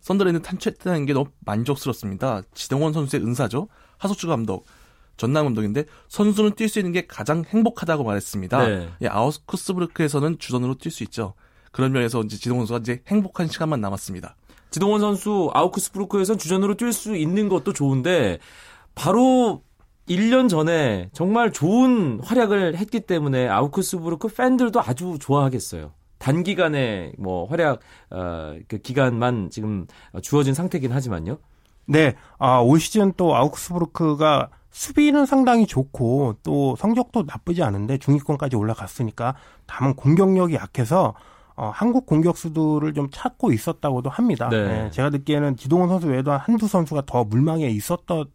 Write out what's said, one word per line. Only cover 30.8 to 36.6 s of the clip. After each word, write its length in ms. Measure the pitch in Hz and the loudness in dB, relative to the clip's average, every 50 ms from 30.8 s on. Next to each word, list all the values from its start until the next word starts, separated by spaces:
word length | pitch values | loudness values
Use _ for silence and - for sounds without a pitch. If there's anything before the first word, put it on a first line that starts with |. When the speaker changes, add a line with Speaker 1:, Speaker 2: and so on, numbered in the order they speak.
| 131 127 120 | -4 -2 -2
Speaker 2:
하지만요. 460 | 139 135 127 101 85 80 85 127 - _ _ _ _ _ _ _ _ _ | -2 -4 -4 -6 -6 -6 -6 -8 -10 _ _ _ _ _ _ _ _ _
Speaker 3:
네, 300 | - 139 151 160 139 120 - - - - - | 0 4 4 4 4 2 -2 -10 -20 -10 0
아, 200 | - 131 127 127 | 2 4 4 6
올 220 | 120 120 143 165 | 6 6 6 6
시즌 320 | 160 - - 220 202 196 180 | 4 2 2 2 2 2 2
또 180 | - 185 170 147 | 2 2 2 4
아우크스부르크가 1160 | 117 127 151 - - - - 175 175 170 160 _ - 170 156 151 143 156 156 151 135 127 - - - _ _ | 4 2 2 0 -4 -10 -6 -4 -4 -4 -4 _ -2 0 0 2 4 4 4 4 4 0 -2 -8 -20 _ _
수비는 560 | _ - - - 277 - 294 294 277 294 285 | _ -12 -12 -4 2 4 4 6 6 6 4
상당히 400 | 262 - 269 262 247 247 233 220 | 4 4 4 6 6 6 4 4
좋고 680 | 175 - 135 135 139 _ - 127 117 120 139 143 123 107 - _ | 2 2 -2 -2 -2 _ -2 0 2 2 2 2 0 -2 -4 _
또 340 | 160 151 143 | -2 0 2